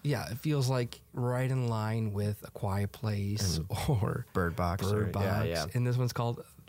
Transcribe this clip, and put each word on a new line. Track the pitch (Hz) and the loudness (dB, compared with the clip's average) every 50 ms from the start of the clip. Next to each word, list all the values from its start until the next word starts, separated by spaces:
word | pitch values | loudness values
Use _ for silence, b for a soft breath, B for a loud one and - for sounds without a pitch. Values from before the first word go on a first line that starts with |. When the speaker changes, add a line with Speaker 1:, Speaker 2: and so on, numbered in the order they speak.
| - | -2
Speaker 1:
yeah, | 147 143 - - - | -2 0 0 -2 -4
it | 113 - | -8 -4
feels | - 156 151 139 127 127 | -2 0 2 2 2 2
like | 135 123 123 117 - - - - - | 2 0 0 -2 -6 -12 -16 -10 -6
right | 127 123 123 123 127 131 127 | -2 -2 0 0 0 0 0
in | 131 131 123 117 | 0 0 0 0
line | 113 110 107 110 113 113 110 107 101 | 0 0 0 0 0 0 0 0 0
with | 101 104 104 104 - - - | 0 0 0 -2 -4 -8 -14
A | |
Quiet | - - - 101 95 101 101 98 - | -8 -4 -2 0 0 0 0 -2 -4
Place | - - 110 104 98 101 101 104 107 104 92 82 82 | -4 -2 -2 0 0 0 -2 0 0 0 0 0 0
Speaker 2:
And | 78 92 - - | -2 -2 -4 -2
Speaker 1:
<laughs> | - - | 2 2
or | 139 98 - 82 82 - - - - | 2 2 2 0 0 -2 -6 -2 0
Speaker 2:
Bird | 95 87 85 82 | 0 0 2 2
Box | - 90 87 87 95 92 | 0 0 0 0 0 2
Speaker 1:
Bird | 95 104 | 2 2
Speaker 2:
or, | 107 101 87 | 2 2 0
yeah, | 85 98 98 98 101 104 | 0 0 2 2 2 2
Speaker 1:
Box. | 104 85 | 2 0
Speaker 2:
yeah. | 85 80 76 - - | 0 0 -2 0 0
Speaker 1:
And | 123 120 | 0 2
this | 123 120 127 | 2 2 2
one's | 127 117 - | 2 0 0
called, | - 120 117 117 - - - - - - | 0 0 -2 -2 -4 -8 -14 -20 -20 -10